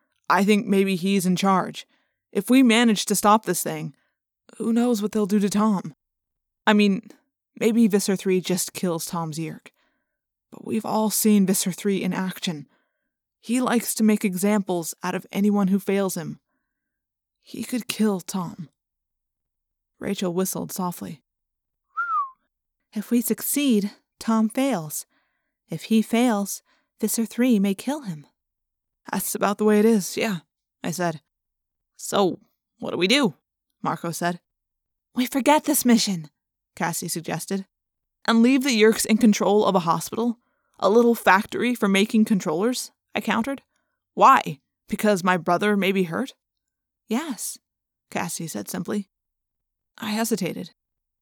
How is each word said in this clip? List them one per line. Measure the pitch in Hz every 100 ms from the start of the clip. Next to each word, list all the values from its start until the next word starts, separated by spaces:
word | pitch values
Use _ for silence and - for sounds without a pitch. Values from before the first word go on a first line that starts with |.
| _ _ -
I | 180
think | 202 208 -
maybe | 196 190 185
he's | 190 196 180
in | 180
charge. | 196 185 - - - _ _ _ _
If | - -
we | 254
manage | 254 226 240 202
to | -
stop | 196 214 214
this | - 175
thing, | 151 156 156 - _ _ _ _ _ -
who | 220
knows | 233 247 220
what | 208
they'll | 220 196
do | 208
to | 202
Tom? | 202 220 185 165 - _ _ _ _ _ _ -
I |
mean, | 208 208 190 - - _ _ _
maybe | - 220 226 226
Visser | 196 - 185
three | 196 185
just | 170 180 -
kills | - 180 165 -
Tom's | 170 160 151
Yeerk. | 156 - - _ _ _ _ _ _ _ _
But | - -
we've | 226
all | - 214 220
seen | - 214 208 190
Visser | 190 185
three | - 202 190
in | 180
action. | 180 185 - - 151 - _ _ _ _ _ _ _
He | - 254
likes | 254 233 -
to | -
make | 214 208
examples | 208 180 202 214 190 175 160 -
out | 180
of | 180 -
anyone | 196 208 202 190
who | 196
fails | - 196 190
him. | 180 151 151 _ _ _ _ _ _ _ _ _ _
He | _ -
could | 220 247 -
kill | - 214 190
Tom." | - 190 165 - 147 _ _ _ _ _ _ _ _ _ _ _ _ _
Rachel | 202 202 185
whistled | 170 190 170 160
softly. | - 180 - 190 160 _ _ _ _ _ _ _ 1077 1077 1077 1077 1047 _ _ _ _ _
"If | 214 -
we | 240
succeed, | - 220 - 285 285 214 202 - _ -
Tom | - 220 220
fails. | - 269 196 151 - - _ _ _ _ _ _
If | 165
he | - 220
fails, | 220 233 247 202 196 - _ _ _ _
Visser | 214 -
three | 220 - 254 214
may | 196
kill | 190 254 302
him." | 220 151 - _ _ _ _ _ _ _ -
"That's | 190 -
about | 214 196 208
the |
way | 214 208
it | 220
is, | 220 170 -
yeah," | 220 175 - _ _ _
I | 175
said. | 165 175 160 _ _ _ _ _ _ _ -
"So, | - 190 185 - _ _ _ _
what | -
do | 135
we | 190
do?" | 277 226 - _ _ _ _
Marco | - 160 170
said. | 160 170 175 _ _ _ _ _ _ _
"We | - 247
forget | 277 240 302
this | 294 302
mission," | 240 233 208 180 151 _ _ _ _ -
Cassie | 170 160 175
suggested. | 175 160 170 - 196 - _ _ _ _ _
"And | - 226
leave | 240 269
the | 269 220
Yeerks | 214 214 -
in | 214
control | 226 208 185 208
of | 190
a | 190 170
hospital? | 165 - 226 240 226 _ _ _ _
A | 190
little | 226 233
factory | 226 202 190 - - 240 240
for | 202
making | 196 214 220
controllers?" | 214 202 175 160 226 247 - _ _
I | 208
countered. | 220 220 247 277 _ _ _ _ _
"Why? | - 220 269 - 147 _ _ _
Because | 214 214 190
my | 185 185
brother | 175 175 208 202
may | 190
be | 196
hurt?" | 175 180 262 - _ _ _ _ _ _ -
"Yes," | 226 320 208 - - _ _ _ _ _
Cassie | 185 175 - 165
said | - -
simply. | 180 175 208 - _ _ _ _ _ _ _ _ -
I | 214
hesitated. | 214 233 226 170 - 180 _ _ _ _ _